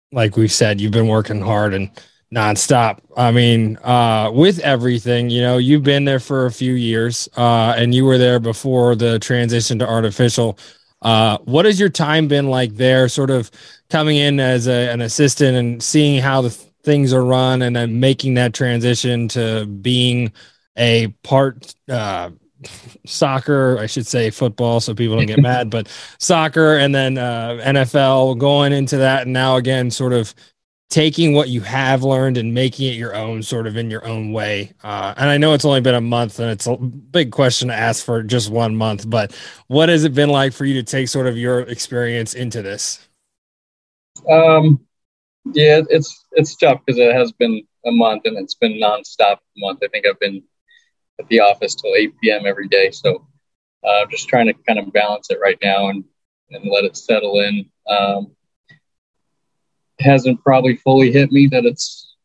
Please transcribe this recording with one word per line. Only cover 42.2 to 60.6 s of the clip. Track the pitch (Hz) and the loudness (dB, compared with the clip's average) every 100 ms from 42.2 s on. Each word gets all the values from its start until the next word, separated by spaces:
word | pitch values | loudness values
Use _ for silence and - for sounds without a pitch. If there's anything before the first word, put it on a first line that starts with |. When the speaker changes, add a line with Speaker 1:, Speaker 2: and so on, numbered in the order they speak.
| 113 | -6
Speaker 1:
into | 123 123 113 | -8 -8 -8
this? | 98 104 - - _ _ _ _ _ _ _ _ _ _ _ - - | -10 -10 -10 -12 _ _ _ _ _ _ _ _ _ _ _ -8 2
Speaker 2:
Um, | 160 165 160 156 143 _ _ _ _ _ _ - | 4 6 6 4 2 _ _ _ _ _ _ -6
yeah, | 151 151 151 156 | 2 4 4 4
it's, | 165 147 - _ | 0 0 -12 _
it's | 165 147 | -2 -2
tough | - 156 131 - | 2 2 2 0
'cause | 123 | 2
it | 120 | 4
has | 127 117 | 4 0
been | - 117 110 - _ 120 | 0 -2 -2 -8 _ -2
a | |
month | 117 113 107 110 | 2 2 0 -4
and | 107 | -6
it's | 95 | -10
been | - 113 | -4 -4
nonstop | 107 107 104 - - 104 101 _ 104 | 0 -2 -2 -4 0 0 0 _ -12
month. | 98 92 | -10 -6
I | 101 | -6
think | 107 101 | -2 -2
I've | 98 | -2
been | 101 98 - _ _ _ _ _ _ - | -4 -6 -14 _ _ _ _ _ _ -18
at | - | 0
the | 113 | 4
office | 101 101 104 | 4 4 -4
till | - 104 | -6 -2
eight | 98 107 - | 0 -2 -2
P | 110 | -2
M | 104 101 | 0 -2
every | 98 95 | -6 -4
day. | 98 95 | -2 -2
So, | - 101 92 _ _ _ _ _ _ | 0 -4 -4 _ _ _ _ _ _
uh, | 104 101 101 | -2 -2 -2
just | - - | -6 -2
trying | 127 113 | 2 2
to | - - | 0 -2
kind | 107 | -4
of | 98 | -2
balance | 104 104 104 - | -2 -2 -4 -6
it | 95 | -2
right | 98 92 | 0 0
now | 101 98 98 | 0 0 -2
and, | 98 95 _ _ _ _ | -6 -12 _ _ _ _
and | - 101 | -14 -4
let | 101 | -2
it | 101 - | -2 -4
settle | - 110 101 101 | -2 -2 0 -2
in. | 101 104 98 _ - | -2 -4 -8 _ -4
Um, | 101 101 101 104 _ _ _ _ _ _ _ _ _ _ _ _ _ _ _ _ - | -2 0 -2 -8 _ _ _ _ _ _ _ _ _ _ _ _ _ _ _ _ -2
hasn't | 139 135 127 120 | 4 4 4 0
probably | 139 131 | 2 4